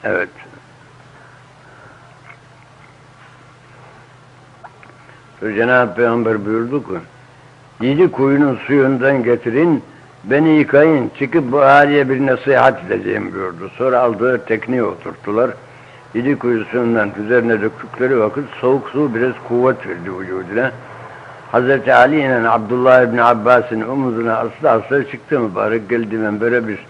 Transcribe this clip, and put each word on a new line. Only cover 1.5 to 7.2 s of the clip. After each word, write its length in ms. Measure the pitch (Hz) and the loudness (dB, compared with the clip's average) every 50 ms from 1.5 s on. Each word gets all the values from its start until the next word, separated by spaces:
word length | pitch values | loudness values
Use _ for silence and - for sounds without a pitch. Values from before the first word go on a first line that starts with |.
| _ - - - - - - - - - - - - - - - - - _ _ - - - _ - _ - - - - - - - - - - - - - - - _ _ - - - 123 123 - - - - - - _ - - - - _ - - - 762 - - - - - - - - - - _ - - - | _ -20 -20 -20 -20 -20 -20 -20 -20 -20 -20 -20 -20 -20 -20 -20 -20 -20 _ _ -20 -20 -20 _ -20 _ -20 -20 -20 -20 -20 -20 -20 -20 -20 -20 -20 -20 -20 -20 -20 _ _ -20 -20 -20 -20 -20 -20 -20 -20 -20 -20 -20 _ -20 -20 -20 -20 _ -20 -20 -20 -20 -20 -20 -20 -20 -20 -20 -20 -20 -20 -20 _ -20 -18 -10
Sonra 160 | 95 110 104 | -8 -6 -2
Cenab-ı 400 | 101 113 123 127 127 123 110 90 | 0 2 4 4 4 2 2 0
Peygamber 500 | 113 120 117 117 120 113 113 113 107 101 | 0 0 0 2 0 0 0 -2 -2 -2
buyurdu 380 | 104 110 113 117 120 135 147 120 | -4 -4 -4 -4 -4 -6 -6 -6
ki, 100 | - 92 85 82 - - - | -6 -10 -10 -10 -14 -20 -20